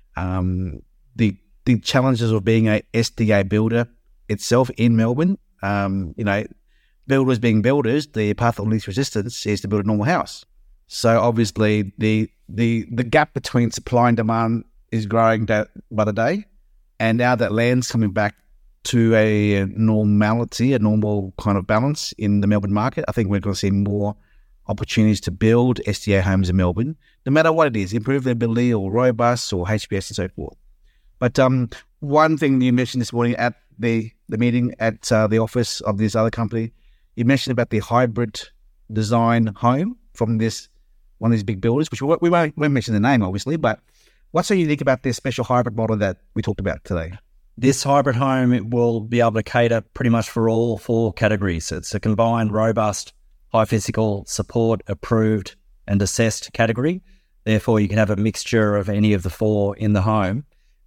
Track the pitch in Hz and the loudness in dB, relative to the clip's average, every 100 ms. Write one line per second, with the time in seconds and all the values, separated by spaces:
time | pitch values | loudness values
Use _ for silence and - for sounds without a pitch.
0 | _ - 90 92 92 92 92 58 - _ | _ -8 -4 -2 -2 -2 -4 -8 -18 _
1 | _ - 110 92 _ _ - 117 - 135 | _ -2 -2 -2 _ _ 0 0 2 0
2 | 131 120 113 110 95 113 110 107 - 113 | 2 0 0 0 2 2 2 0 -2 -4
3 | 117 - 110 101 98 107 110 117 120 _ | -4 -2 2 2 2 0 0 0 -2 _
4 | _ _ _ 104 - 120 127 - 120 113 | _ _ _ -8 0 2 2 0 2 2
5 | 113 123 175 196 _ _ 98 101 98 98 | 2 0 0 -2 _ _ -4 -2 -2 -2
6 | 85 - 101 101 110 - _ _ _ _ | -6 -6 -2 -2 -4 -14 _ _ _ _
7 | - 135 131 120 117 107 110 143 117 143 | -2 2 2 2 2 2 2 0 0 -2
8 | 147 110 104 101 117 - 104 110 - 95 | -2 -2 -2 0 0 -2 -2 -2 -2 -4
9 | 139 110 107 - 104 101 101 104 101 104 | -2 -2 -6 -6 -4 -4 -2 -2 0 0
10 | 113 180 - - - _ _ - _ - | 0 -2 -4 -10 -20 _ _ -20 _ -2
11 | 117 113 117 113 110 - 107 107 98 - | 2 2 2 0 -2 0 0 2 -2 -2
12 | 107 110 110 _ _ 95 117 113 - 117 | 0 0 -2 _ _ -2 0 0 -4 -6
13 | 123 151 147 139 - 123 120 - - 123 | 0 0 0 -4 -4 0 0 -2 -2 2
14 | 120 117 110 113 113 113 - _ _ 113 | 2 2 0 0 0 -4 -6 _ _ -6
15 | 104 113 113 110 110 107 - - - 110 | -2 2 2 2 0 -2 -2 -10 -12 -2
16 | 107 104 117 202 - _ _ _ _ _ | -2 0 0 -2 -6 _ _ _ _ _
17 | 113 113 123 123 110 107 120 127 120 120 | 0 2 2 2 0 0 2 0 0 0
18 | 107 101 104 - _ _ _ _ - 123 | 0 0 -4 -4 _ _ _ _ -2 2
19 | 113 110 107 107 104 101 98 101 110 110 | 4 4 4 2 2 2 0 0 2 2
20 | 104 104 107 113 117 - 123 135 107 107 | 2 4 2 0 -2 -2 0 2 2 2
21 | 104 104 95 - 107 101 95 110 135 151 | 0 -2 -4 -6 -2 -2 0 0 0 -4
22 | - - 104 101 101 104 101 104 120 - | -8 -6 0 2 2 0 0 -2 -2 -4
23 | - - 98 101 101 92 98 98 101 104 | -6 -2 0 -2 -2 -2 0 0 0 -2
24 | 101 104 _ _ _ _ - 107 - - | -4 -6 _ _ _ _ -10 -8 -4 2
25 | 107 104 - 92 110 117 123 113 - 98 | 2 2 -2 0 4 4 4 0 -4 -6
26 | 104 98 92 95 90 92 90 87 135 160 | 0 2 2 2 2 2 2 0 -4 -6
27 | _ _ 131 147 160 160 151 110 92 117 | _ _ 0 2 4 4 2 0 -2 -4
28 | 117 135 131 117 117 113 123 113 95 110 | -2 -2 0 0 0 0 2 0 0 2
29 | 127 113 120 120 - 95 90 107 - 98 | 2 2 0 0 -2 -4 -2 -4 -2 -6
30 | - - 92 - 73 - _ _ _ _ | -6 -6 -6 -6 -14 -14 _ _ _ _
31 | _ _ 123 - 131 131 120 - _ _ | _ _ -2 2 2 4 -2 -6 _ _
32 | 147 147 160 156 151 135 127 123 120 127 | 0 2 4 2 2 2 2 2 0 -2
33 | 110 120 120 - 123 - _ _ 117 113 | -4 0 0 0 -2 -4 _ _ -2 -2
34 | 113 _ _ 110 120 120 120 - 113 104 | -4 _ _ -2 0 2 -2 -2 -4 -4
35 | - 110 107 110 110 123 113 - - 101 | -2 2 2 2 0 -2 -4 -4 -6 -2
36 | 107 110 110 - 110 113 113 _ _ _ | 0 0 -2 -2 -4 -4 -6 _ _ _
37 | _ - 120 139 - 123 117 110 - 120 | _ -4 2 2 0 -2 -2 -2 0 0
38 | 123 113 117 - - _ _ _ _ 110 | 0 0 -4 -6 -18 _ _ _ _ -4
39 | 107 120 117 117 110 98 120 131 196 247 | 0 2 2 2 0 0 0 0 -2 -6
40 | _ - 113 110 113 - - _ _ _ | _ -6 -2 0 -2 -4 -14 _ _ _
41 | _ _ 113 113 101 98 117 127 156 - | _ _ 0 0 0 -2 0 0 -2 -4
42 | 139 165 170 175 156 - 151 135 107 107 | 0 2 4 2 0 0 0 0 0 0
43 | 120 131 95 101 131 160 120 - _ _ | 2 2 2 -2 -4 -2 -2 -4 _ _
44 | _ _ _ 160 - 196 156 147 139 127 | _ _ _ -4 0 0 2 0 0 0
45 | 131 123 135 123 117 123 117 110 110 110 | -2 -4 -6 -6 -2 0 0 -2 -2 0
46 | 101 90 _ - 113 101 98 69 - 90 | -2 -4 _ -8 -6 -4 -4 -6 -6 -6
47 | 80 95 _ _ _ - 127 135 139 143 | -6 -12 _ _ _ -2 0 0 2 2
48 | 139 120 135 131 127 123 107 120 120 113 | 2 0 0 2 2 0 0 0 0 0
49 | 110 120 117 110 - 123 117 117 - - | -2 2 2 0 -2 0 2 0 -4 -4
50 | 127 117 - 117 113 113 117 107 - 113 | 0 2 0 -2 0 0 -2 -4 -2 0
51 | 113 - 107 104 98 82 - 80 - 101 | 0 0 0 0 -2 -4 -6 -10 -8 -4
52 | 110 104 117 117 110 107 113 110 107 101 | -2 0 2 2 0 0 0 0 -2 -4
53 | - _ _ _ _ 113 110 110 - 107 | -10 _ _ _ _ 0 2 0 -2 -2
54 | 110 101 - - - 120 113 110 - 98 | -2 -2 -6 -8 -4 0 0 0 -4 -10
55 | - 113 110 107 92 - _ _ - 101 | -2 2 2 0 -4 -16 _ _ -2 0
56 | 101 - 113 - - - 113 113 143 185 | 0 0 0 -2 -10 -2 0 0 -2 -4
57 | _ _ _ _ - 107 - 110 104 104 | _ _ _ _ -2 0 2 2 2 2
58 | 107 101 107 - - 117 107 104 95 101 | 0 2 -2 -2 -2 0 2 0 -2 2
59 | 107 101 90 - 107 104 101 101 104 104 | 2 2 -2 -2 0 2 0 -2 0 2
60 | 101 107 95 113 - _ _ _ | 2 0 0 -4 -8 _ _ _